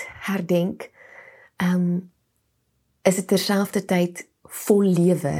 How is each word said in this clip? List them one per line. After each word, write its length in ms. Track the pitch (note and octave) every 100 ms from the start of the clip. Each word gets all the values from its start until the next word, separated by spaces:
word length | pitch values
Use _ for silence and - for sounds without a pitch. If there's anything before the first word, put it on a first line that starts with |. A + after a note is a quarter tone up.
| - - -
herdenk, 580 | G3 E3+ F3 F3 - - _ - - - - - -
ehm, 400 | F3+ F3+ F3 F3 F#3 _ _ _ _ _ _ _ _ _
is 160 | - F#3+
dit 80 | F#3
terselfdertyd 960 | F#3+ - G3 G3+ G#3 F#3+ F3+ F3 F3+ - _ - -
vol 220 | - G3+ G3
lewe. 480 | E3+ F3 E3+ - D3+